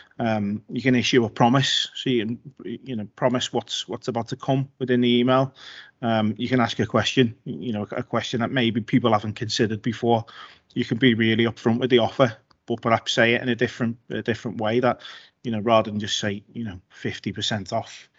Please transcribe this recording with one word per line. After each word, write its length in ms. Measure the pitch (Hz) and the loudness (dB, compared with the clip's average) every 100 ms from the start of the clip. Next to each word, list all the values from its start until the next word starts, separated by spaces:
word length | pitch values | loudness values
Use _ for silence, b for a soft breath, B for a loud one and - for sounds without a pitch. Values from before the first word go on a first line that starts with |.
| B B | B B
um, 440 | 117 110 101 104 - | -2 0 -2 -4 -6
you 120 | 127 | -4
can 140 | 127 | 2
issue 300 | 123 113 131 | 2 4 2
a 40 | 110 | 2
promise, 600 | - 120 131 135 - - | 2 4 4 2 -2 -4
so 160 | - - | -6 -2
you 140 | 120 | -2
can, 140 | 107 120 147 - | -2 -8 -12 -16
you 300 | - 117 120 | -12 -12 -8
know, 120 | 120 104 - | -8 -8 -2
promise 360 | 131 120 - | 0 0 -2
what's, 360 | 123 - - - | -4 -4 -8 -8
what's 180 | 113 - | -8 -6
about 220 | 117 113 | -6 -6
to 80 | - | -8
come 320 | - 135 139 - | -2 -2 -2 -6
within 220 | 123 123 | 0 2
the 180 | 120 120 | 4 4
email. 340 | 123 131 135 - B B B - | 4 4 2 -4 B B B -6
Um, 320 | 120 110 107 104 | 0 2 0 -2
you 100 | 120 | 0
can 120 | 127 | 0
ask 180 | 117 - | 0 0
a 80 | 110 | 0
question, 480 | 110 104 - 123 - | 0 2 2 2 0
you 280 | - - 120 | -12 -10 -6
know, 140 | 104 104 | -6 -6
a 140 | - | -8
question 360 | 123 117 - 120 | -4 -4 -4 -4
that 120 | 113 | -2
maybe 280 | 131 113 110 | 0 0 0
people 320 | 110 135 117 | 0 2 4
haven't 220 | 107 107 | 2 0
considered 480 | 104 107 - 110 107 | -8 -6 -2 0 -2
before. 420 | 120 110 120 117 110 B B B B | -4 -2 2 0 0 B B B B
You 100 | - | -6
can 140 | 120 123 | -4 2
be 160 | 131 | 4
really 320 | 110 113 110 113 | 4 2 2 0
upfront 340 | 110 120 117 | 0 0 0
with 100 | 131 | 4
the 80 | 123 | 4
offer, 380 | 110 - 131 110 _ _ - | 4 2 0 0 _ _ -8
but 140 | 117 | -4
perhaps 320 | 120 113 - | 2 2 2
say 220 | - 117 | 2 4
it 80 | 117 | 2
in 60 | 127 | 0
a 80 | 117 | 0
different, 420 | 120 - 117 120 - | -2 -2 -4 -4 -8
a 140 | 110 | -6
different 380 | 107 110 123 107 | -2 -4 -4 -4
way 200 | 107 120 | 0 2
that, 200 | 123 113 B B B B | 2 0 B B B B
you 80 | 131 | -6
know, 100 | 110 | -2
rather 300 | 104 113 110 | 4 4 4
than 100 | 104 | -2
just 180 | 110 - | -4 -4
say, 240 | 107 101 - | -4 -4 -10
you 120 | 120 | -12
know, 160 | 113 90 _ | -10 -12 _
fifty 440 | - 117 - - | -10 -8 -6 -8
percent 400 | 98 101 110 95 | -6 -4 -4 -4
off. 360 | 113 - - - | -6 -6 -14 -20